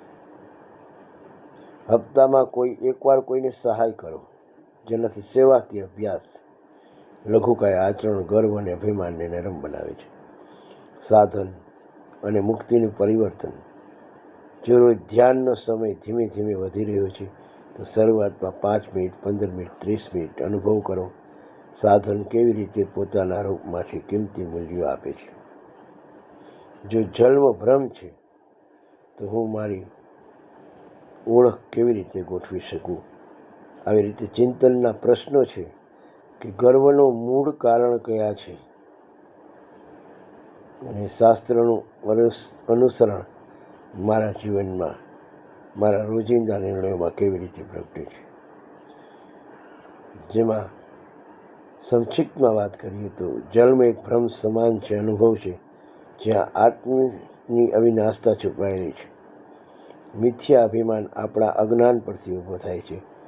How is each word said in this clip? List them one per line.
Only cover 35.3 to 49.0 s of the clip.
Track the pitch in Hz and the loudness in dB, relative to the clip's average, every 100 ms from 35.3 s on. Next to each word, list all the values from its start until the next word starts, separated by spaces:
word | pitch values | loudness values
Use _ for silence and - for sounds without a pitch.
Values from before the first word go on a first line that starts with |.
| 143 | 0
છે | 123 - 85 - _ _ _ _ _ - | 0 -4 -14 -18 _ _ _ _ _ -18
કે | 117 | -16
ગર્વનું | 95 123 131 139 143 139 | 0 4 6 6 6 4
મૂળ | 117 117 131 143 | 2 -2 -2 -2
કારણ | 147 120 120 120 120 | -2 2 2 2 0
કયા | 110 110 107 | -2 -2 -2
છે? | 104 - - _ _ - _ _ _ _ _ - - - - - - - - - - - - - - 127 | -4 -12 -20 _ _ -20 _ _ _ _ _ -20 -20 -20 -20 -20 -20 -20 -20 -20 -20 -20 -20 -20 -20 -14
અને | 104 104 | -10 -10
શાસ્ત્રનું | - 113 113 - 117 117 113 - _ | 4 4 4 2 2 2 2 -4 _
અનુસ-, | 101 110 117 - - - - | -2 2 2 0 -10 -10 -2
અનુસરણ | 117 127 - 113 98 95 - - - - - - 95 | 2 2 4 2 0 -10 -20 -20 -20 -20 -20 -20 -6
મારા | 101 107 107 | -2 0 -2
જીવનમાં | 101 107 101 95 92 82 73 - - - - - - - 101 | -6 -6 -4 -4 -6 -8 -10 -18 -20 -20 -20 -20 -20 -20 -2
મારા | 104 104 | 0 0
રોજિંદા | 107 110 110 120 110 101 | -2 -4 0 0 0 -2
નિર્ણયોમાં | 98 95 95 92 85 - | -4 -4 -4 -2 -4 -2
કેવી | 101 92 | -2 -2
રીતે | 87 - | -6 -14
પ્રગટે | 76 82 85 - 62 | -16 -16 -14 -14 -16
છે. | - - - - - - - - - | -18 -20 -20 -20 -20 -20 -20 -20 -20